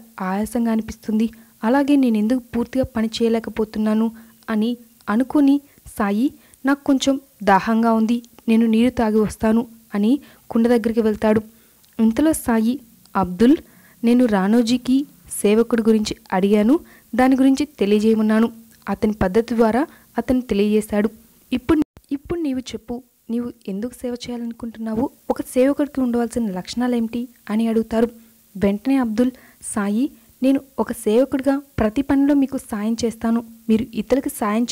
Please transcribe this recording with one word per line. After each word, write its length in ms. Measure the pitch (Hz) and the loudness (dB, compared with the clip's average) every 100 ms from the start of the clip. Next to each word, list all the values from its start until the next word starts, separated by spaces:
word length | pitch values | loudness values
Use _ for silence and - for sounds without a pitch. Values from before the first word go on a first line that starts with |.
| - - | -6 -10
ఆయాసంగా 520 | 185 196 214 247 226 | -6 -4 -4 -4 -2
అనిపిస్తుంది, 580 | 220 220 - - 214 226 - _ _ | -2 -4 -10 -4 -2 -2 -4 _ _
అలాగే 320 | 220 277 277 285 | 0 0 2 2
నేను 200 | 254 214 | 2 2
ఎందుకు 260 | 214 254 - 233 | 0 -2 -2 -6
పూర్తిగా 280 | 233 262 | -4 -4
పని 260 | 262 226 220 - | -4 -4 -4 -2
చేయలేకపోతున్నాను?" 920 | 226 226 226 214 220 220 214 214 226 226 - _ - | 0 0 -4 -6 -6 -2 -2 0 -2 -4 -18 _ -6
అని 260 | 220 226 240 - _ - | -2 -2 -4 -12 _ -4
అనుకొని, 520 | 214 262 302 277 285 - _ - - | -2 0 2 4 2 -2 _ -18 -6
"సాయి, 320 | 202 208 277 - _ _ 262 | -4 -2 -2 -4 _ _ -4
నాకు 180 | 277 | -2
కొంచెం 360 | - 262 277 269 - _ | 0 0 0 -2 -6 _
దాహంగా 480 | 202 190 226 226 233 | 2 2 2 0 2
ఉంది, 300 | 226 220 240 - - - | 2 0 -2 -6 -10 0
నేను 180 | 226 233 | 2 4
నీరు 240 | 220 247 | 2 2
తాగి 300 | 247 220 214 | 0 0 2
వస్తాను" 460 | 214 - 220 226 240 - _ | 0 0 0 0 -2 -10 _
అని 240 | 208 208 285 - - _ | -2 0 0 -2 -20 _
కుండ 180 | 226 233 | 0 2
దగ్గరికి 320 | 240 233 226 | 2 2 0
వెళ్తాడు. 400 | 220 208 214 214 214 _ _ _ _ - | 0 0 2 0 -2 _ _ _ _ 0
ఇంతలో 320 | 226 226 311 | 0 2 0
సాయి, 480 | 311 - 226 220 262 - _ _ 202 | 0 0 0 0 -4 -8 _ _ -4
"అబ్దుల్, 400 | 180 180 240 330 - _ _ _ | -4 2 4 4 0 _ _ _
నేను 200 | 226 247 | 0 2
రానోజీకి 840 | 247 202 190 233 226 247 247 269 294 _ - - | 2 2 2 2 2 -2 0 -2 -2 _ -14 -4
సేవకుడి 400 | 202 214 233 233 | 2 2 2 0
గురించి 340 | 220 220 214 - - | 2 2 0 -8 -6
అడిగాను, 480 | 190 202 214 214 330 - - _ | -2 2 2 4 2 -2 -18 _
దాని 220 | 226 254 262 | 0 2 4
గురించి 300 | 269 269 294 | 4 2 -2
తెలియజేయమన్నాను. 840 | - 202 208 220 220 214 214 233 - - _ - | -2 0 2 4 2 2 2 0 -4 -20 _ -10
అతని 240 | 202 214 | -4 -2
పద్ధతి 420 | 208 190 208 226 | -2 0 0 0
ద్వారా 320 | 226 226 226 302 - _ - | 2 2 2 -2 -8 _ -8
అతను 220 | 226 254 | -2 -2
తెలియజేశాడు. 680 | 247 202 214 214 208 208 214 - _ _ _ | 0 0 2 0 0 -2 -2 -4 _ _ _
ఇప్పుడు, 300 | 247 - 311 - - _ | -6 0 0 0 -6 _
ఇప్పుడు 280 | 277 - 349 | -10 -8 -6
నీవు 180 | 302 262 | -4 -6
చెప్పు, 440 | 247 220 - 240 - _ - | -8 -14 -10 -12 -14 _ -8
నీవు 220 | 226 240 240 - | -6 -6 -10 -10
ఎందుకు 260 | 196 247 | -8 -8
సేవ 180 | - 247 | -8 -10
చేయాలనుకుంటున్నావు? 960 | 240 - 240 233 233 233 220 226 220 285 - - | -10 -10 -10 -10 -10 -14 -10 -6 -4 -4 -6 -6
ఒక 100 | - | -6
సేవకుడికి 600 | - 254 262 285 285 269 | -2 0 2 0 -4 -2
ఉండవలసిన 500 | 247 240 233 240 220 | -2 0 -2 -4 -4
లక్షణాలేమిటి?" 800 | 185 - - 247 240 226 240 247 _ - | -6 -8 -4 -2 -2 -2 -6 -8 _ -4
అని 180 | 214 226 | -2 0
అడుగుతారు. 400 | 226 226 226 233 - - _ _ 190 | 0 0 0 0 -2 -20 _ _ -2
వెంటనే 400 | 196 202 269 269 | 0 0 0 0
అబ్దుల్, 340 | 240 214 254 254 - _ | 0 0 0 -2 -16 _
"సాయి, 480 | - 226 202 208 294 - _ _ | -8 -4 -2 -2 -2 -6 _ _
నేను 180 | 262 269 - - | 0 0 -2 -6
ఒక 140 | 214 | -6
సేవకుడిగా 720 | 233 214 220 269 285 277 277 285 - | -4 0 2 2 0 0 -2 -4 -4
ప్రతి 240 | 214 247 | -2 -2
పనిలో 320 | 269 277 277 | 0 2 4
మీకు 240 | 285 269 262 | 2 0 -4
సాయం 380 | - 208 214 233 | -8 -6 -4 -2
చేస్తాను. 400 | 233 226 233 233 233 - - | -4 -2 -2 -2 -4 -12 0
మీరు 180 | 220 247 | 0 0
ఇతరులకు 340 | 214 - 254 277 | -8 -2 -2 -2
సాయం 380 | - 214 214 240 | -6 -4 -2 -2